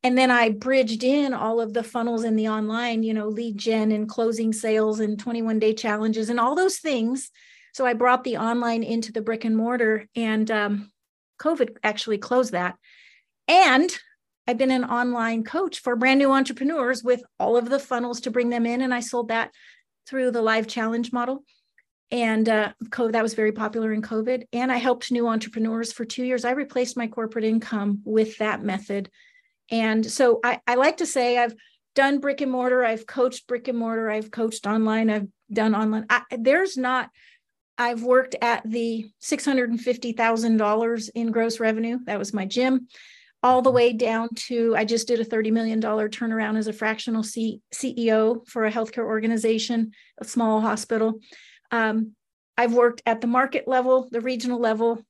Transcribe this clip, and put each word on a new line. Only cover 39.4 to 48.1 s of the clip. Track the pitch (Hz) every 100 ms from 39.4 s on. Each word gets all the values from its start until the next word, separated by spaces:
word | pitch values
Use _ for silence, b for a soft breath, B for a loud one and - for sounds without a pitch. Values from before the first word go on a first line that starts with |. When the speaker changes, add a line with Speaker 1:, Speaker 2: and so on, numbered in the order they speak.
| -
Speaker 1:
hundred | 269 240
and | 233
fifty | 247 247 240
thousand | 226 226 226 233 220
dollars | 208 214 233 233 214
in | 233 226
gross | 220 226 226
revenue. | 220 220 226 247 247
That | 208
was | 202
my | 208 196
gym. | 240 254 262 254 B B B B _
All | 247 254
the | 254
Speaker 2:
Mm-hmm. | 247
Speaker 1:
way | 240
down | 226 233 226 233 226
to, | - 240 233 220
I |
just | 214 226 220
did | 233
a |
thirty | 226 220 220
million | 226 226 220
dollar | 220 214 214
turnaround | 214 226 220 214 220
as | 214
a |
fractional | 214 220 220 - 220
C-, | 214 233 220 214 _
C | - 262 240
E | 226